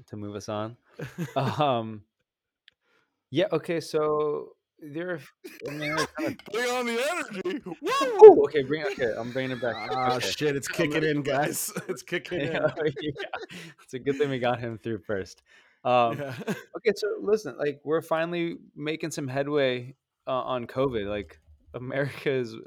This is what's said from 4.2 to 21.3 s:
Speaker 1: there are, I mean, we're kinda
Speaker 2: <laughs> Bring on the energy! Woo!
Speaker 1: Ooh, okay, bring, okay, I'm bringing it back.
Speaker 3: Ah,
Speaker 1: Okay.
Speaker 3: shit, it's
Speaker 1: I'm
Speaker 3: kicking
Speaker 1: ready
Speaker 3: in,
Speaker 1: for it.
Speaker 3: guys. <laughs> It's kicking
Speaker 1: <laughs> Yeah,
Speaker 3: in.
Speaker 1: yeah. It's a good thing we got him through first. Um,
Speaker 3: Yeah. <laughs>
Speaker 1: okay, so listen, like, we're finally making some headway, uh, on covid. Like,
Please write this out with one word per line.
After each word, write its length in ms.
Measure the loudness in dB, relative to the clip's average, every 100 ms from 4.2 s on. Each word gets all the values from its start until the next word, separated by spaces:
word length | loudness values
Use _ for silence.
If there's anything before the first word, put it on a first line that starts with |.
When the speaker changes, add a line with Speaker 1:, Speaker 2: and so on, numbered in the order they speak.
| 0 -4 -8 -18 _ _
Speaker 1:
there 320 | -12 -8 -6
are, 100 | -8 -10 _ -20 -14 -12
I 40 |
mean, 240 | -8 -4 -2
we're 100 | -2 -4
kinda 180 | -6 -6
Speaker 2:
<laughs> 80 | -6
Bring 180 | -4 -2
on 160 | -2 -2
the 160 | -2 -2
energy! 520 | -4 -6 -6 -6 -6 -8
Woo! 640 | -8 -2 0 2 12 12
Speaker 1:
Ooh, 160 | 12
okay, 180 | 8 2
bring, 220 | 0 -2 -4
okay, 180 | -2 -2 -2
I'm 140 | -6
bringing 200 | -4 -4
it 80 | -4
back. 140 | -4 -4 -4
Speaker 3:
Ah, 260 | -2 0 0
Speaker 1:
Okay. 140 | -2
Speaker 3:
shit, 240 | -2 -2 -2
it's 120 | -4
Speaker 1:
I'm 60 |
Speaker 3:
kicking 180 | -2 0
Speaker 1:
ready 180 | 2 0
Speaker 3:
in, 140 | 0
Speaker 1:
for 60 | 0
it. 20 |
Speaker 3:
guys. 400 | 0 0 -2 -6 -8
<laughs> 80 | -8
It's 140 | -10
kicking 380 | -6 -8 -4 -4
Speaker 1:
<laughs> 40 |
Yeah, 220 | -2 0 -2 0
Speaker 3:
in. 80 | -2 -2
Speaker 1:
yeah. 100 | -6 -6 -8 -8 -10 -14 -18 -20
It's 120 | -12
a 40 | -8
good 200 | -2 0
thing 100 | 0
we 80 | 0
got 220 | 0 0
him 180 | -4 -8
through 200 | -6 -6
first. 440 | -4 -4 -6 -12 _ -20 _ _
Um, 340 | 2 4 4 0
Speaker 3:
Yeah. 160 | -8 -8
<laughs> 80 | -6
Speaker 1:
okay, 440 | -6 -6 -4 -2
so 120 | 0 -2 -4
listen, 360 | 0 0 0 -6
like, 240 | -6 -4
we're 180 | -2 -2
finally 540 | 0 -2 -2 -2 -4 -6 -14
making 380 | -10 -8 -6 -6
some 160 | -6 -4
headway, 680 | -4 0 2 2 0 -6 -18 _ _ -6
uh, 160 | -4
on 240 | -2 -4 -4
covid. 420 | -2 0 0 -4
Like, 320 | -6 -6